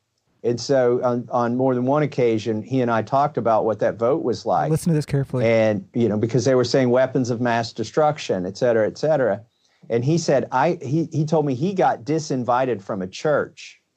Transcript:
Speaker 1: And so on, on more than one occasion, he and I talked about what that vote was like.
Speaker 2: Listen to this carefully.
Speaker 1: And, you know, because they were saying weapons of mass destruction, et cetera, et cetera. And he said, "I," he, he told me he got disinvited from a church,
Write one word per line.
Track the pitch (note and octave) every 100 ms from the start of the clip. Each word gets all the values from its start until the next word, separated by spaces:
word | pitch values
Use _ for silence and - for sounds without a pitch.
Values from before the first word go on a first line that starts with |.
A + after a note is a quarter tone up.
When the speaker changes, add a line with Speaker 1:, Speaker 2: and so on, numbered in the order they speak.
| _ _ _ _ A#2
Speaker 1:
And | A#2
so | - C3+ B2 B2
on, | B2 A#2+ A2+
on | B2 A#2 B2
more | C3
than | B2 B2+
one | D3
occasion, | D3 - A#2+ A2 A2+ A2
he | G2+ C3
and | A#2+
I | A2
talked | G#2 C3+ D3 B2+
about | A2+ A2 A2
what | G#2
that | A2+ G2
vote | A#2 D#3
was | A#2 F#2+ G#2+
like. | F2 D3+
Speaker 2:
Listen | D#3 F3
to | D3+
this | -
carefully. | C#3 C3+ B2+
Speaker 1:
And, | A#2 A2+ A2 G#2 F#2+ A#2+
you | A2+
know, | G#2+
because | A2 C3 C3
they |
were | B2+
saying | B2 C#3 B2
weapons | B2+ C3 C#3 A#2+
of | A#2
mass | A#2+ A#2 A#2
destruction, | - G#2+ D#3+ D3+ D3 - G2 F2+
et | -
cetera, | B2 A2+ G2+
et | -
cetera. | D3 D3 A#2 G#2 - _ _ _ -
And | A#2 B2+
he | E3+
said, | E3+ C3+ A#2
"I," | B2+ D#3+ -
he, | B2 D#3+ D3+
he | C#3+ D#3
told | D#3+ C#3+
me | B2
he | F3+
got | F#3 D3 A2
disinvited | A2+ D#3+ D3+ C3 A#2+ A#2+ C3+ G#2
from | - G#2
a | F#2
church, | - D#3 C3 - - - - _